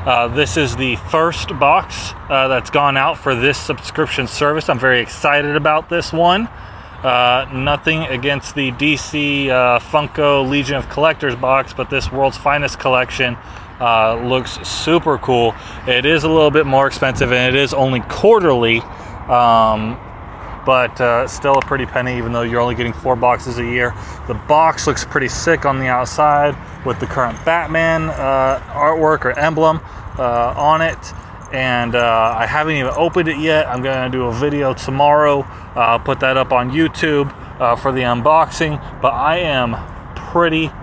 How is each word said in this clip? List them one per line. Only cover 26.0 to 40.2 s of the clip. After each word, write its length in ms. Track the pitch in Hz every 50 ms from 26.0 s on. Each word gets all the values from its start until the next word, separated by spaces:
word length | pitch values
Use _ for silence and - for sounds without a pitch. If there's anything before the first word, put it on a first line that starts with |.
| 127 - - - 151 151 147 147 147 147 139 - - - - - -
with 140 | 131 117 -
the 60 | -
current 380 | - - 139 127 113 110 - -
Batman, 640 | 160 165 175 165 151 160 165 165 165 165 160 160 160
uh, 520 | 147 139 139 135 135 135 131 131 135 131 - -
artwork 540 | - 143 147 151 160 165 156 151 156 143 -
or 120 | - 120 143
emblem, 420 | 147 160 160 156 160 160 156 160 - - - - - - - -
uh, 360 | 127 123 120 120 117 123 135
on 240 | 139 143 147 156 160
it. 320 | 165 165 147 - - - - - - - - - - -
And, 420 | - 131 131 127 123 120 120 117 113
uh, 400 | 120 120 117 113 113 110 113 120 113
I 80 | 117
haven't 300 | 110 117 151 151 160 156
even 160 | 143 131 131 127
opened 320 | 143 165 170 165 180 165 160
it 100 | 156 139
yet. 300 | 156 160 156 156 156 143
I'm 140 | - -
gonna 260 | 127 135 135 131 127 127
do 180 | 127 131 127
a 60 | 120
video 400 | 113 117 139 147 143 143 139 131
tomorrow. 680 | 123 - - - 135 135 143 147 147 151 151 147 143 139 131 - - - - - -
Uh, 40 | 127
I'll 180 | 117 113 117 117
put 220 | - - 135 131
that 160 | 139 131 131
up 160 | 135 131 127
on 180 | 135 123 123 127
YouTube, 640 | 131 160 165 160 - - - 156 151 143 139 139 - - - - - -
uh, 140 | 127 117 120
for 160 | - - 139
the 100 | 127 131
unboxing. 800 | 127 123 120 120 120 147 156 160 156 143 - - 165 151 151 139 - - - -
But 100 | - 135 120
I 240 | 110 139 151 160 180
am 380 | 180 156 143 131 123 117 113 107 - - - - - - -
pretty 560 | -